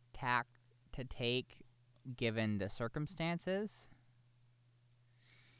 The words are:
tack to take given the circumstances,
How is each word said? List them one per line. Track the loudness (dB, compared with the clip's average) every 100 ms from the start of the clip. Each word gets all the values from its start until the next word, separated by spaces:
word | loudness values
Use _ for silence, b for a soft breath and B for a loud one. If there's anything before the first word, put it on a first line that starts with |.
| -16
tack | -2 2 2 2 -8 -20 -20 -12
to | -8
take | -6 -2 2 2 0 -10 -20 -20 -20 -16 -10 0
given | 2 4 4 2
the | 0
circumstances, | -2 -2 0 -2 -2 -2 0 0 0 -2 -6 -18 -20 -20 -20 -20 -20 -20 -20 _ _ _ -20 -20 b b b b